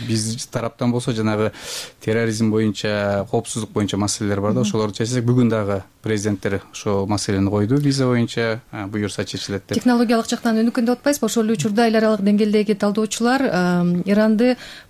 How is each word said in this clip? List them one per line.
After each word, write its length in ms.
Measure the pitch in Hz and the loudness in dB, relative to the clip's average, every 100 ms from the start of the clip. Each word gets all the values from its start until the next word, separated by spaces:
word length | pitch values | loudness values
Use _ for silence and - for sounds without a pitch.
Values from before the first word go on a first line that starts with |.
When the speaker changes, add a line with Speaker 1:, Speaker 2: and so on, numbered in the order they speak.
| 117 | -2
Speaker 1:
Биз 400 | 113 107 120 - | -2 -2 -6 -8
тараптан 440 | 123 113 - 123 | -6 -6 -2 0
болсо 200 | 120 120 | 0 -2
жанагы 400 | 110 110 107 107 - - - - - | -2 0 0 0 -4 -10 -12 -12 -8
терроризм 500 | - 110 117 107 113 | -2 0 0 0 2
боюнча, 760 | 110 110 101 107 104 101 101 - | 2 0 0 -2 0 0 0 0
коопсуздук 400 | 120 113 117 107 | -2 -2 -6 -4
боюнча 260 | - 104 98 | -2 -2 0
маселелер 440 | 104 - 104 101 | -2 -2 -2 -2
бар 120 | 101 | 0
да, 80 | 120 | 0
Speaker 2:
Мгм. 80 | 120 | 0
Speaker 1:
ошолорду 260 | 110 107 | 0 -2
чечсек, 300 | 101 113 127 | -2 -4 0
бүгүн 240 | 117 123 120 | 2 4 4
дагы 340 | 110 101 98 - _ | 2 0 -4 -6 _
президенттер 580 | 110 110 104 101 107 98 - | -4 -2 0 -2 -2 -4 -6
ошо 340 | - 110 101 98 | -8 -2 -2 0
маселени 420 | 104 - 98 98 | -2 0 0 2
койду, 280 | 104 104 139 | 2 2 2
виза 260 | 147 135 | 2 2
боюнча, 560 | 127 123 117 - 113 110 - | 2 2 0 0 -2 -2 -8
а, 140 | 117 98 | -10 -6
буюрса 360 | 104 104 - | -4 -4 -4
чечилет 380 | 104 113 - 101 - | -6 -6 -6 -6 -4
деп. 100 | - | -2
Speaker 2:
Технологиялык 480 | 247 240 233 233 226 | 2 2 2 0 0
жактан 280 | 240 240 220 | -2 0 2
өнүккөн 260 | 226 247 233 | 0 0 0
деп 120 | 240 | 0
атпайсызбы? 280 | - 285 220 | 0 0 0
Ошол 180 | 233 | 0
эле 80 | 220 | 0
учурда 320 | 226 226 208 233 | 0 0 2 2
эл 80 | 220 | 4
аралык 240 | 220 214 | 2 2
деңгээлдеги 540 | 196 208 214 214 214 | 2 2 4 2 2
талдоочулар, 680 | 208 208 208 214 - 233 269 | 0 0 0 -2 0 0 2
эм, 600 | 269 180 180 175 175 175 | 2 2 2 2 2 0
Иранды 520 | 180 202 220 214 247 247 - - | 2 2 4 4 2 0 -6 -20